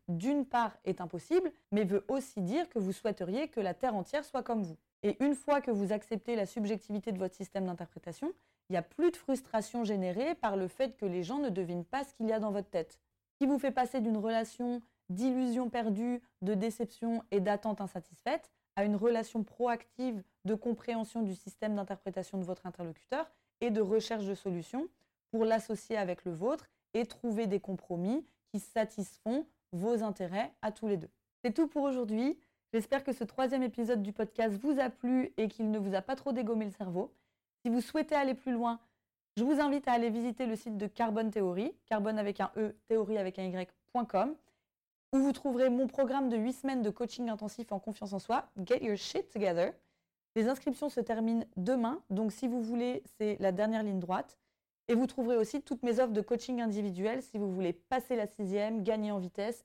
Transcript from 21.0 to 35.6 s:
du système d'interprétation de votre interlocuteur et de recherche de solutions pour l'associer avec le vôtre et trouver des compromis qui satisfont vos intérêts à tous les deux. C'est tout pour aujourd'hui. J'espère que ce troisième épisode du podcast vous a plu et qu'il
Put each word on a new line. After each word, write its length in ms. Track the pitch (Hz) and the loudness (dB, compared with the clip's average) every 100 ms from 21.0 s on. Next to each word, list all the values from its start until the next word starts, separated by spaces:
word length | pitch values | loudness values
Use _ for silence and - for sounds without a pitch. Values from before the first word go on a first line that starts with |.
| 220 233 | -4 -2
du 140 | 208 185 | -2 -4
système 400 | 196 - 220 208 | -10 -6 -2 -2
d'interprétation 640 | 190 190 196 190 180 196 | -4 -6 -6 -6 -4 -4
de 40 | |
votre 220 | 175 185 180 | -4 -6 -8
interlocuteur 640 | - 170 156 - 262 320 _ _ - | -10 -10 -10 -6 -4 -4 _ _ -4
et 80 | 240 | 0
de 120 | 214 | 2
recherche 440 | 196 220 220 226 196 | 2 2 0 -4 -4
de 80 | |
solutions 540 | 196 196 175 160 247 349 _ _ _ _ | -4 -4 -4 -4 -6 -6 _ _ _ _
pour 160 | 226 226 | 2 4
l'associer 520 | 220 214 208 - 220 | 2 0 -6 -2 -2
avec 280 | 185 175 180 | -2 -2 -4
le 80 | |
vôtre 360 | 160 220 311 - _ _ | -2 -2 -2 -6 _ _
et 120 | 226 233 | -2 -2
trouver 400 | - 240 214 220 | -4 -2 0 2
des 140 | 196 | 0
compromis 680 | - 185 - 175 185 277 - _ _ | -2 -6 -4 -2 0 0 -4 _ _
qui 80 | 208 | -8
satisfont 840 | - 233 214 - 185 - 220 269 311 _ - | -4 -2 -2 -4 -10 -8 -4 -2 -4 _ -10
vos 300 | 175 208 233 | -4 0 0
intérêts 500 | 220 190 180 190 254 - | 0 -4 -4 -2 -4 -4
à 100 | 220 | -6
tous 160 | 208 220 | -4 -2
les 100 | 190 | -2
deux. 120 | - _ _ _ | -4 _ _ _
C'est 100 | 240 | -2
tout 140 | 233 302 | 2 2
pour 160 | 294 | 2
aujourd'hui. 560 | 277 254 226 214 262 359 _ _ _ | 0 0 0 0 0 -2 _ _ _
J'espère 320 | 226 214 269 | -2 0 -2
que 80 | 269 | -2
ce 120 | 240 | -4
troisième 400 | 226 - 262 262 | -4 0 0 2
épisode 380 | 254 240 233 233 | 0 0 0 0
du 120 | 202 | 0
podcast 420 | 208 214 - 226 202 | -4 -4 0 0 0
vous 240 | 277 277 | 0 2
a 100 | 254 | 0
plu 440 | - 247 254 254 - | -2 0 2 0 0
et 100 | 214 | -2
qu'il 220 | - | 0